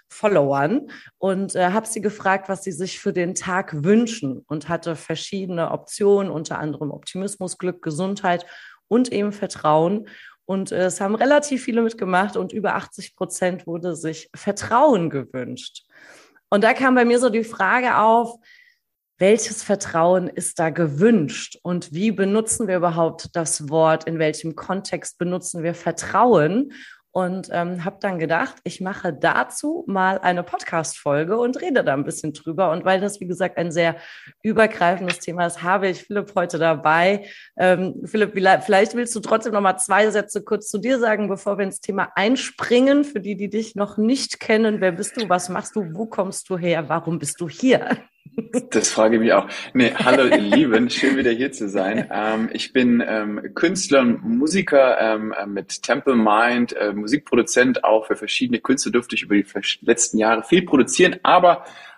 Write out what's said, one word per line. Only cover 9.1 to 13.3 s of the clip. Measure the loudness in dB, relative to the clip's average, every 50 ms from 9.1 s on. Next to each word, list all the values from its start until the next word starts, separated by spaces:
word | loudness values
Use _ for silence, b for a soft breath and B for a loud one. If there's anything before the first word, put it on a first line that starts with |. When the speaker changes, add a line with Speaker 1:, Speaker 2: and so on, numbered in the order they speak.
Speaker 1:
eben | 0 -2 -2 -4
Vertrauen. | -4 -6 -8 -10 -8 -2 0 2 4 4 2 2 0 -4 B B B B B B B B _
Und, | -6 -6 -6 -4 -4
äh, | -2 -2 -2
es | -2 -2 -2
haben | -2 -2 0
relativ | 0 2 4 4 4 2 0 -4 -6 -4
viele | -2 0 0
mitgemacht | 0 0 -2 -4 -4 0 0 0 0 0 -2
und | -6 -6 -6
über | -6 -4 -4 -4 -4
achtzig | -4 -6 -10 -14 -18 -18 -18 -10
Prozent | _ -8 -8